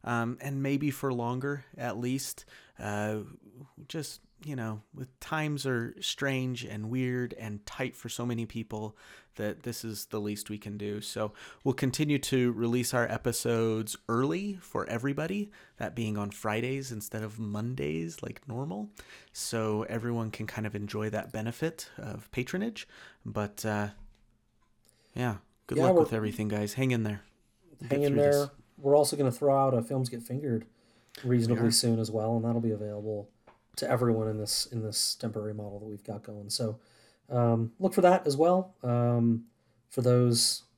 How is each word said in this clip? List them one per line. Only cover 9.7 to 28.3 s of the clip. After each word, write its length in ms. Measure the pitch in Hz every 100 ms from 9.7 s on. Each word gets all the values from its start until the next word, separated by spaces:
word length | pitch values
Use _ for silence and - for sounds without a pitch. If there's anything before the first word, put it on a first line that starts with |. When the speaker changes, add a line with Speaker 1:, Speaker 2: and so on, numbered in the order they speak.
| 117 113
Speaker 1:
is 200 | 104 -
the 120 | 110
least 300 | 104 104 -
we 80 | 107
can 200 | 107 104
do. 220 | 104 104
So 300 | - 113 107 - - -
we'll 100 | 135 127
continue 440 | 135 127 151 143
to 320 | - 131 123
release 420 | 110 117 123 120
our 160 | 127 117
episodes 840 | 117 123 117 - 117 113 110 107 - -
early 480 | 117 135 175 202 190
for 260 | - - -
everybody, 600 | 117 135 143 160 202 202 - - _
that 180 | 110 120
being 220 | 113 104
on 120 | 104
Fridays 600 | - 110 107 123 135 135
instead 320 | 110 - 113
of 160 | 107 110
Mondays 840 | 107 104 117 131 139 - 165 165
like 200 | - - -
normal. 420 | 117 143 196 208 - - - -
So 520 | - - 113 110 107 110
everyone 400 | 113 120 117 110
can 160 | - 107
kind 220 | - 107
of 80 | 104
enjoy 340 | 104 107 107
that 200 | 104 -
benefit 580 | 110 110 - 160 165 - -
of 320 | 107 - -
patronage. 560 | - 123 185 226 214 - - - _ 120
But, 400 | 107 104 - 110
uh, 220 | 104 104 - - _ _ _ _ _ _ _ _ _ _ 120
yeah, 220 | 123 101 _ _ -
good 100 | 139
Speaker 2:
Yeah, 80 | 175
Speaker 1:
luck 80 | 175
Speaker 2:
we're 60 |
Speaker 1:
with 120 | 156
everything, 340 | 113 107 104 107
guys. 260 | 104 104
Hang 180 | 127 131
in 120 | 120
there. 180 | 107 101 - _ _ _ _ 143
We'll 100 | 131
get 20 |
Speaker 2:
Hang 120 | 139
in 100 | 143
Speaker 1:
through 80 | 143
this. 120 | 143